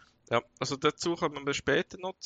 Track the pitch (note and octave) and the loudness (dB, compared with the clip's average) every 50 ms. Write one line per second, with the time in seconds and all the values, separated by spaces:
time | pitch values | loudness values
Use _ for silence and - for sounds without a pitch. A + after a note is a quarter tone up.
0 | - _ _ _ _ - A#2+ A#2 - _ _ - C#3 B2+ C#3+ C3+ C#3+ D3+ D3+ - | -20 _ _ _ _ 0 0 0 0 _ _ -6 -6 -4 -2 0 2 2 2 0
1 | - E3+ E3+ E3+ F3+ D#3 D3 C#3+ C#3 C#3+ C3+ - - - C#3 D#3+ F#3 - - F#3+ | -2 -2 0 0 0 -2 -2 -2 -2 -2 -2 0 2 2 2 2 2 -2 -6 -10
2 | F3+ F#3+ F#3+ _ - | -8 -8 -8 _ -8